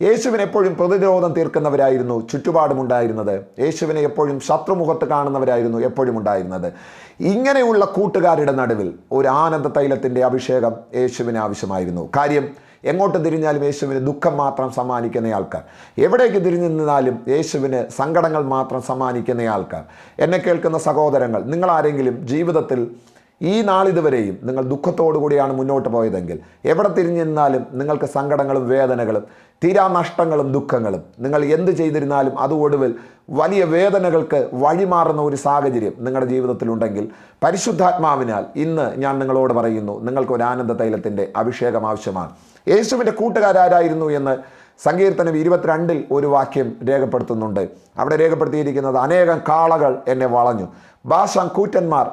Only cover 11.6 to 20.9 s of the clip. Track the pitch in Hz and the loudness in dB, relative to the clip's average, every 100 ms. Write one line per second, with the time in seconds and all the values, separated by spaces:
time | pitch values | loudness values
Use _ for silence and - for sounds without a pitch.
11.6 | 98 95 90 87 80 139 147 147 135 - | -4 -4 -4 -6 -4 0 2 0 -2 -8
12.6 | - _ - 170 196 185 160 160 156 143 | -20 _ -2 0 2 0 0 0 0 0
13.6 | 143 139 143 135 135 143 170 147 139 135 | -2 -2 -4 -2 -2 0 0 0 -2 -2
14.6 | 131 127 127 123 117 120 113 101 95 80 | -4 -4 -4 -2 -2 -2 -2 -2 -4 -8
15.6 | - - - - 180 247 240 196 180 175 | -12 -20 -8 2 4 4 4 2 2 0
16.6 | 170 156 151 143 127 113 120 143 156 147 | 0 0 2 2 2 0 0 0 0 -2
17.6 | 135 131 113 - 139 170 165 156 135 131 | -2 -2 -4 -4 0 0 2 0 -2 -2
18.6 | 131 131 120 127 127 123 123 120 113 101 | -2 -6 -6 -4 -2 -2 -2 -2 0 -2
19.6 | 90 85 - - - - 156 180 180 170 | -4 -10 -12 -20 -12 -2 0 2 0 0
20.6 | 170 160 156 | 0 -2 0